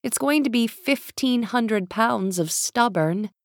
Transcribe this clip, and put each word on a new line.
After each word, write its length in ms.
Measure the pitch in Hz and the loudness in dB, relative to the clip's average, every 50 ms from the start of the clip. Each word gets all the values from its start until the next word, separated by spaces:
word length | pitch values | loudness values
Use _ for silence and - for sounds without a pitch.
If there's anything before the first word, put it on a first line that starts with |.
It's 160 | - 254 - - | -4 -4 -2 0
going 240 | 269 277 294 302 277 | 0 2 2 2 2
to 60 | 277 | 2
be 160 | 226 240 233 | 2 2 0
fifteen 760 | 220 - - - - 277 - - - _ - 269 254 247 240 | 0 -2 -6 -2 -2 -2 -2 -4 -14 _ -2 0 0 0 0
hundred 480 | 233 190 240 247 233 214 220 208 185 185 | 0 0 0 0 0 2 0 -2 -2 -4
pounds 480 | - 214 226 233 247 208 190 190 185 175 | 0 0 2 2 2 0 -2 -2 0 -2
of 120 | 160 160 | -2 -2
stubborn. 800 | - - - - _ 240 240 240 185 175 156 160 175 202 214 208 _ _ | -2 -4 -4 -2 _ 2 2 2 2 0 0 0 0 -2 -4 -6 _ _